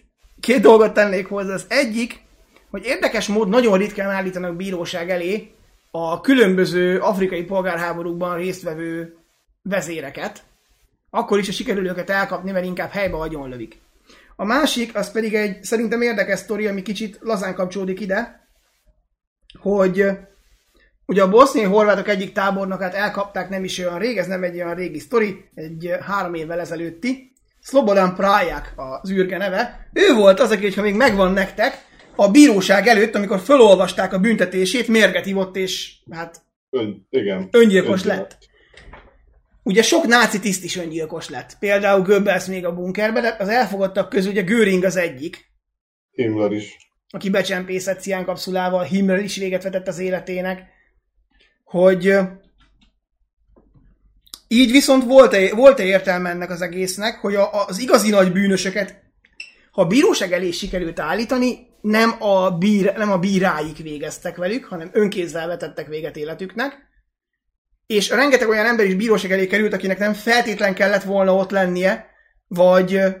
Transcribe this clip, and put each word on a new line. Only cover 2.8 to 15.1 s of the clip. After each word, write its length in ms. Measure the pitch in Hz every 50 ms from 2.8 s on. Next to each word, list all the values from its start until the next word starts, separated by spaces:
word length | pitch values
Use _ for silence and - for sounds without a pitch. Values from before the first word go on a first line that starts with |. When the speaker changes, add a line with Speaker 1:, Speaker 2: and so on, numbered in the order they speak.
| 190
Speaker 1:
érdekes 420 | 220 285 359 359 302 - 214 190 202
mód 220 | 202 214 226 185
nagyon 280 | 196 254 247 226 196 190
ritkán 320 | 202 202 - - 196 196
állítanak 460 | 196 190 190 185 180 180 180 180 170
bíróság 540 | 170 190 196 185 170 170 160 - 175 170 175
elé 420 | 185 175 170 175 202 214 208 - _ _ _ _ _ _ _ _
a 300 | - 165 165 165 165 170
különböző 760 | - - 277 262 226 190 190 185 180 156 165 180 180 180 185 185
afrikai 440 | - 190 190 190 190 190 185 170 175
polgárháborúkban 920 | 170 196 190 185 185 170 165 175 170 165 170 170 175 170 175 180 175 180 170
résztvevő 800 | 180 185 175 180 175 170 160 160 165 165 165 165 165 165 - _ _ _ _ _ _ _ _ _
vezéreket. 840 | _ 190 196 190 156 160 170 160 139 139 139 156 156 208 208 - _ _ _ _ _ _ _ _ _ _ _ _ _ _
Akkor 300 | - 202 233 - 202 202
is, 60 | 202
ha 60 | 208
sikerül 360 | 185 - 214 247 202 202 185 180
őket 220 | 180 175 170 185
elkapni, 420 | 196 196 196 - 185 180 180 190
mert 140 | 196 185 180
inkább 240 | 185 180 180 175 -
helybe 260 | - 196 202 185 170 156
agyonlövik. 640 | 160 160 156 147 139 131 127 123 113 110 - _ _ _ _ _ _ _ - - _ _ _
A 80 | - 190
másik, 500 | 202 240 285 311 - - 247 226 226 -
az 160 | 208 196 -